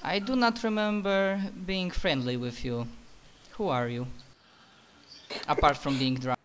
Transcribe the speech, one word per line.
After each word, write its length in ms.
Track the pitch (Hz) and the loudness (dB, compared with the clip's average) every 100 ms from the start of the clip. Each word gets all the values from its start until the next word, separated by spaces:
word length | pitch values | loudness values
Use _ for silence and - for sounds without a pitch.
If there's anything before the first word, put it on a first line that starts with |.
I 160 | - 185 | 0 -2
do 160 | 202 262 | 0 4
not 280 | 240 233 | 4 2
remember 760 | 233 214 214 208 196 196 196 196 196 - 180 | 0 0 2 0 2 2 2 2 -2 -6 -4
being 260 | 190 180 | -2 -2
friendly 460 | - 196 143 123 123 | 0 2 2 0 -2
with 260 | 123 120 | -4 -4
you. 240 | 127 120 117 - - - - - - | -4 -4 -4 -10 -20 -20 -20 -20 -20
Who 160 | - 202 | -4 0
are 200 | 131 120 | 0 0
you? 180 | 120 123 - - - - - - - - - - - - - - | -2 -6 -8 -16 -20 -20 -20 -20 -20 -20 -20 -20 -20 -14 -12 -2
Apart 300 | 143 151 139 | 4 4 4
from 200 | - 135 | 0 0
being 180 | 131 131 | 2 0
drunk. 240 | 127 127 | -2 -4